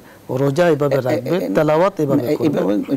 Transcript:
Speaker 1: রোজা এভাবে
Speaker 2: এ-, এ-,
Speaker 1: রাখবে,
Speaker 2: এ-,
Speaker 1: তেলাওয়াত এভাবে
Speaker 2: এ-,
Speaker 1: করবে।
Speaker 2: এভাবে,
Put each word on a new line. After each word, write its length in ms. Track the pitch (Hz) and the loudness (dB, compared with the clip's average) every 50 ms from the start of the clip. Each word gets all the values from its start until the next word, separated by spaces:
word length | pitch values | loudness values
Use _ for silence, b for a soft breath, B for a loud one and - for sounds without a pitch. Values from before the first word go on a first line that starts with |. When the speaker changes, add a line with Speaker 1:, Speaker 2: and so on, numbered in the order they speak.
| B B B B B - | B B B B B -8
Speaker 1:
রোজা 400 | 123 131 139 143 135 156 175 175 | -4 -2 0 0 2 2 2 2
এভাবে 260 | 156 139 147 143 131 | 2 2 2 0 0
Speaker 2:
এ-, 40 | 139 | 0
এ-, 20 | |
Speaker 1:
রাখবে, 440 | 120 127 - - 123 131 165 185 180 | 0 -2 -2 -2 -2 -2 -4 -2 -2
Speaker 2:
এ-, 80 | - 196 | -2 0
Speaker 1:
তেলাওয়াত 460 | 165 156 151 151 160 180 202 - - | 0 2 2 2 2 2 2 0 -2
এভাবে 340 | 151 135 139 143 123 117 151 | -2 0 0 -2 0 -2 -2
Speaker 2:
এ-, 40 | - | 0
Speaker 1:
করবে। 220 | 175 156 143 - | 0 0 0 0
Speaker 2:
এভাবে, 240 | - 95 104 101 - - 143 | -2 0 -2 -2 -2 -2 -4